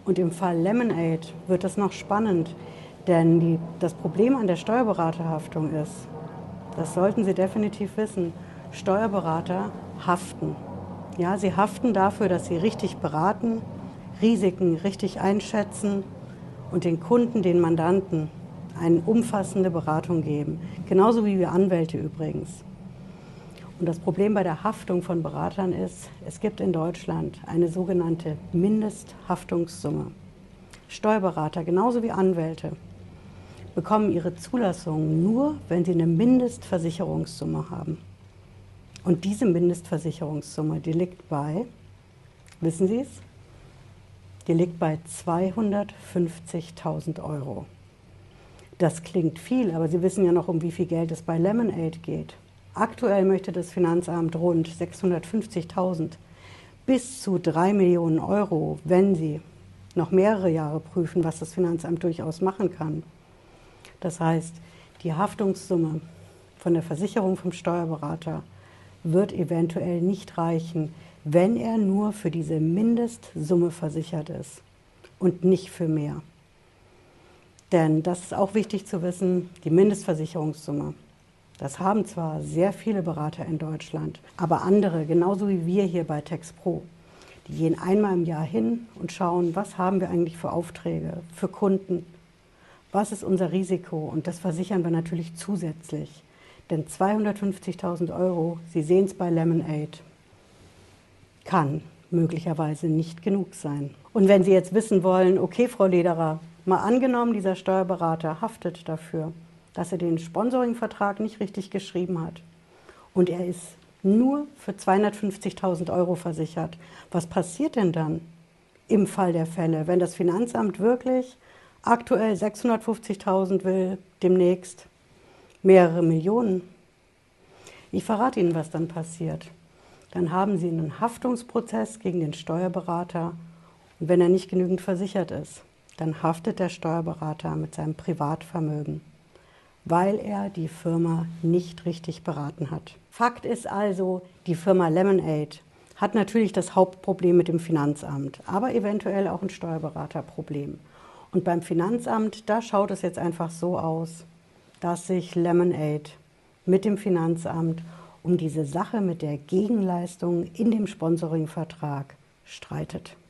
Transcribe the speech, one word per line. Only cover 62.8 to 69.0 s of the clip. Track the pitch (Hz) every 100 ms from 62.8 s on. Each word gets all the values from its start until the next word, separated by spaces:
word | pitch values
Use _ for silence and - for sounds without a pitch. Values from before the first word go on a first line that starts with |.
| 156 156 - - - - - - - - - -
Das | 175 165
heißt, | 165 165 160 - - - - -
die | 170
Haftungssumme | 156 156 - 196 190 - 180 160 156 - - - - - -
von | 175
der | 170
Versicherung | 165 156 196 233 190 185
vom | 180
Steuerberater | 170 - 175 165 156 147 165 160 160 - - - - - -